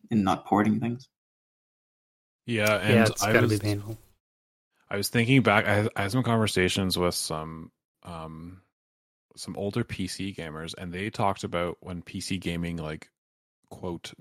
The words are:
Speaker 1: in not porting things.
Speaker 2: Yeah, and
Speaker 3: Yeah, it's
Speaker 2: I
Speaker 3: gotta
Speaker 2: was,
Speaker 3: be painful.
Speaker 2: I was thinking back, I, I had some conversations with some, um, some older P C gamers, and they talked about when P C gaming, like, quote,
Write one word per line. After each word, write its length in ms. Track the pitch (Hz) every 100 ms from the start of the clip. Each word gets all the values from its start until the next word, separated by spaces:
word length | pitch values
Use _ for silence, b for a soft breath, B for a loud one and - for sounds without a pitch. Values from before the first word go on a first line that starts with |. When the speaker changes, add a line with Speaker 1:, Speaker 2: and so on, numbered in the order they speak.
| -
Speaker 1:
in 140 | 110 95
not 200 | 87 -
porting 360 | 101 107 110
things. 260 | 117 123 - _ _ _ _ _ _ _ _ _ _ _ _ _ -
Speaker 2:
Yeah, 300 | 110 104 101
and 200 | 104 117
Speaker 3:
Yeah, 100 | 110
it's 180 | -
Speaker 2:
I 80 | 104
Speaker 3:
gotta 160 | 117 117
Speaker 2:
was, 100 | 107
Speaker 3:
be 80 | 104
painful. 320 | 101 104 110 _ _ _ _ _ _ _ _ -
Speaker 2:
I 80 | 101
was 100 | 98
thinking 340 | 120 113 135
back, 220 | 107 104 101
I, 220 | 104 107 -
I 60 |
had 100 | 98
some 120 | 127
conversations 760 | 120 113 107 92 90 - 92 90
with 180 | 87 -
some, 560 | - 78 78 80 85 _ _ _
um, 580 | 90 82 80 80 85 92 _ _ _ _ _ _ _ -
some 180 | - -
older 300 | 101 120 -
P 220 | - 90
C 260 | - 98 92
gamers, 380 | 82 78 82 -
and 140 | 90
they 180 | 90 107
talked 360 | - 101 95 95
about 320 | 87 87 -
when 220 | 92 87
P 180 | - 95
C 180 | - 95
gaming, 380 | 87 85 85 85
like, 340 | 78 78 - _ _ _ _ _ -
quote, 420 | - 92 85 - -